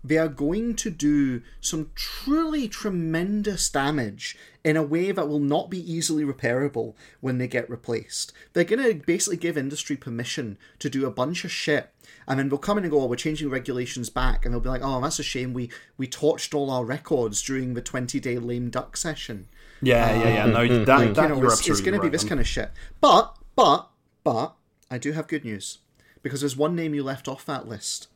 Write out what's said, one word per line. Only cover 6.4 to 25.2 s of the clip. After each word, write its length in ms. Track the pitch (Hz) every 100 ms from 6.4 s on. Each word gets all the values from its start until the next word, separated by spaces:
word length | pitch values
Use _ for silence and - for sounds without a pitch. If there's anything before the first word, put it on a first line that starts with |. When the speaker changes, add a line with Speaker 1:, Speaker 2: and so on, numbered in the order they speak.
| 123 123 143 120 113 - - _
Speaker 1:
when 180 | 131 127
they 100 | 127
get 220 | 127 117
replaced. 640 | 117 - 113 107 - - - -
They're 100 | 175
gonna 300 | 175 226 262
basically 440 | 175 135 175 - 170
give 200 | 170 151
industry 380 | 135 151 - 135
permission 600 | - 117 120 - 117 98 - _
to 100 | 147
do 160 | 135 135
a 60 |
bunch 320 | - 147 175
of 80 | 175
shit, 400 | - - 147 - _ - - -
and 120 | 135
then 100 | 135
they'll 80 | 139
come 180 | - 208
in 60 |
and 80 | 180
go, 100 | 147
"Oh, 40 | 127
we're 80 | 123
changing 340 | 160 151 147
regulations 600 | 127 135 123 120 - 113
back," 360 | - 127 120 123
and 80 |
they'll 80 | 120
be 80 | 123
like, 120 | 127
"Oh, 180 | 135 127
that's 180 | 143 165
a 40 |
shame. 300 | 143 135 127
We, 160 | 123 120 - - -
we 100 | 131
torched 460 | - 147 - -
all 160 | 147 139
our 140 | 127 117
records 560 | 143 - 143 113 104
during 320 | - 135 127
the 80 | 120
twenty-day 560 | - 131 123 139 127 123
lame 320 | 120 120 120
duck 280 | 127 - -
session." 500 | 165 151 - 107 - - - -
Speaker 2:
Yeah, 320 | 131 120 117 113
yeah, 60 | 113
yeah. 120 | 110 107
No, 160 | 113
Speaker 1:
Um, 240 | 120 120 107
Speaker 2:
that, 140 | -
Speaker 1:
like, 140 | 117 104
Speaker 2:
that 60 |
Speaker 1:
you 60 | 156
know, 60 | 139
Speaker 2:
you're 80 | 127
Speaker 1:
it's, 60 | 110
it's 80 | 170
Speaker 2:
absolutely 160 | 101 131
Speaker 1:
gonna 120 | 202
be 40 | 180
Speaker 2:
right, 40 |
Speaker 1:
this 120 | 156
Speaker 2:
man. 60 | 107
Speaker 1:
kind 120 | 147
of 60 | -
shit. 240 | - 104 - - -
But, 340 | 294 202 226 - - -
but, 340 | 196 151 - _ _ _
but, 300 | 156 113 147 _ _ _ _
I 80 | 127
do 120 | 139
have 140 | 151